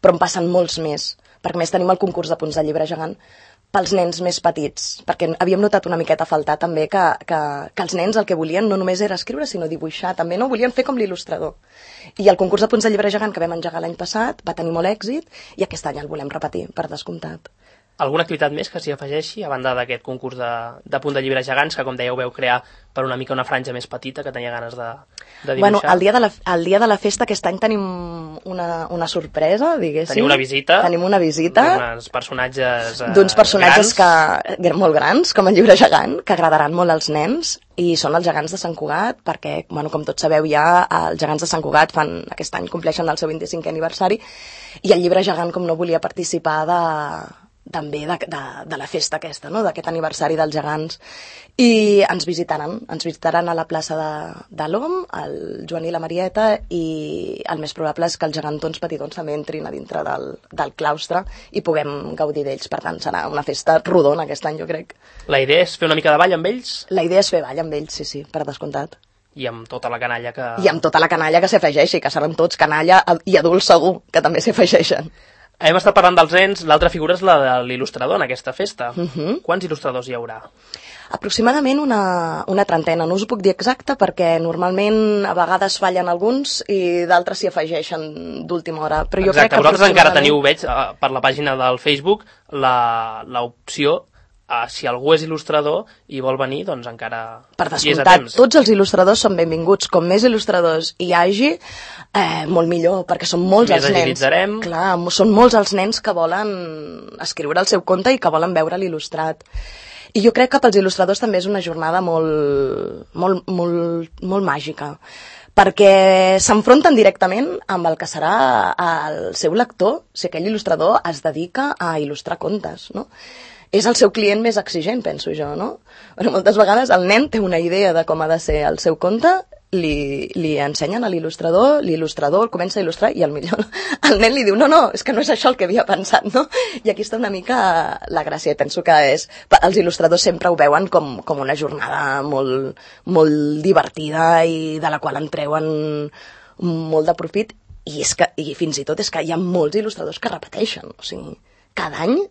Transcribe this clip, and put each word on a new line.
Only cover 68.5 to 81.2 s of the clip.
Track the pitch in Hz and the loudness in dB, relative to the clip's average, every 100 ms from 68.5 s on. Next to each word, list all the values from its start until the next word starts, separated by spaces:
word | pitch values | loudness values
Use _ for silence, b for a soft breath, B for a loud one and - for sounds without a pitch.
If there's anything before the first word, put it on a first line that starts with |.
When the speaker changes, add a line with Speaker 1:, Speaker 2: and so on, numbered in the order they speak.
| 139 147 139 143 - _ _ _ - | -8 -8 -8 -8 -14 _ _ _ -10
Speaker 2:
I | 127 | -10
amb | 113 113 | -10 -12
tota | 127 123 | -8 -6
la | 117 | -6
canalla | 120 120 120 | -4 -4 -8
que | 120 123 117 | -8 -8 -2
Speaker 1:
I | 185 | -2
amb | 160 | 0
tota | 156 160 | 0 2
la | 160 | 2
canalla | 165 156 165 | 0 2 2
que | 185 | 4
s'afegeixi, | 208 160 147 143 175 | 2 2 2 2 2
que | 160 | -2
seran | 156 151 160 | -2 -4 0
tots | 170 - | 0 2
canalla | 151 151 160 185 | 0 2 6 6
ad-, | - 170 - | 6 0 4
i | 185 | 4
adults | 160 180 - | 4 2 6
segur, | 170 160 180 _ | 6 6 0 _
que | 160 | 0
també | 151 165 | 2 0
s'hi | - | 0
afegeixen. | 208 180 180 165 165 156 b b b b _ | 2 4 4 4 0 -4 b b b b _
Speaker 2:
Hem | 156 175 | 2 4
estat | 196 196 | 4 6
parlant | 180 180 | 6 6
dels | 160 175 | 6 6
nens, | 190 196 160 | 4 2 4
l'altra | 151 165 | 4 4
figura | 170 156 180 | 2 0 2
és | |
la | 190 160 | 6 6
de | 135 127 | 6 2
l'il·lustrador | 123 127 131 - 131 190 | 0 -4 -6 -4 -2 0
en | 135 | -2
aquesta | 127 - | -4 -8
festa. | 127 196 - 120 | -6 -6 -6 -8
Speaker 1:
Mhm. | 127 175 139 156 285 | -6 -6 -6 -6 -6
Speaker 2:
Quants | - 180 | -2 -4
il·lustradors | 185 151 143 127 123 | -2 -6 -6 -6 -8
hi | 120 | -10
haurà? | 117 110 - _ B B B B B | -10 -14 -18 _ B B B B B
Speaker 1:
Aproximadament | - | -10